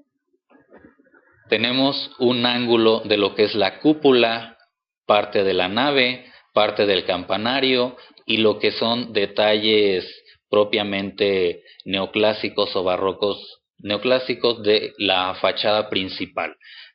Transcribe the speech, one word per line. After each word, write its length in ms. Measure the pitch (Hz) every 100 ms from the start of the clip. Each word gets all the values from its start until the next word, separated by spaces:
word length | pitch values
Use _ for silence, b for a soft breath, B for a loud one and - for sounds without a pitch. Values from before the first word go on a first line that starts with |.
| _ _ _ _ _ _ _ - - _ _ _ _ _ _
Tenemos 640 | 110 117 127 139 135 - -
un 280 | 123 123 123
ángulo 560 | 123 120 117 110 110
de 120 | 104 104
lo 180 | 98
que 100 | -
es 100 | 104
la 260 | 107 95 -
cúpula, 760 | 151 156 143 123 117 117 117 - _ _ _ _
parte 400 | - 104 104 107
de 100 | 95
la 140 | 92 90
nave, 580 | 107 143 139 123 127 B B B
parte 340 | 107 107 107 104
del 180 | 92
campanario 920 | 87 90 87 95 113 135 131 127 123 - B B
y 140 | - 110
lo 200 | 107 104
que 120 | 107
son 400 | - 113 120 117
detalles 920 | 107 98 - 107 107 107 107 104 92 - - b b _
propiamente 1120 | 104 104 107 101 98 98 95 101 95 90 - B B
neoclásicos 880 | 90 95 95 107 107 107 107 104 98
o 80 | 98
barrocos, 800 | 92 90 95 90 101 95 - - _ _
neoclásicos 840 | 101 104 127 127 127 120 120 113
de 320 | 104 104 107 -
la 360 | 98 92 90
fachada 540 | 90 95 92 110 107 107
principal. 680 | 95 92 - 90 - 82 - B B B